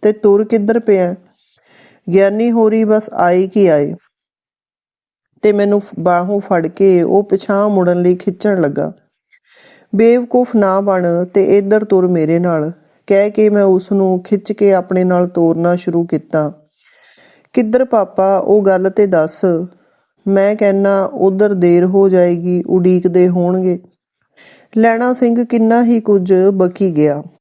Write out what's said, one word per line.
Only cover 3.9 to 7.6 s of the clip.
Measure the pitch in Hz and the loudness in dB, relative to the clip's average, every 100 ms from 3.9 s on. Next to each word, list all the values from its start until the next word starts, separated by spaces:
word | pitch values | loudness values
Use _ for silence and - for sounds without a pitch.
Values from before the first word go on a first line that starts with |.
| 170 _ _ _ _ _ _ _ _ _ _ _ _ _ _ | -6 _ _ _ _ _ _ _ _ _ _ _ _ _ _
ਤੇ | 214 | 0
ਮੈਨੂੰ | 208 202 202 | 0 0 -2
ਫ-, | 202 - | -4 -6
ਬਾਹੋਂ | 165 175 180 202 | -2 -2 -2 -6
ਫੜ | 196 180 165 | -2 -2 -2
ਕੇ | 175 196 180 | 0 2 2
ਉਹ | 170 185 | 2 0
ਪਿਛਾਂਹ | 202 190 - 196 | 0 -4 -2 -2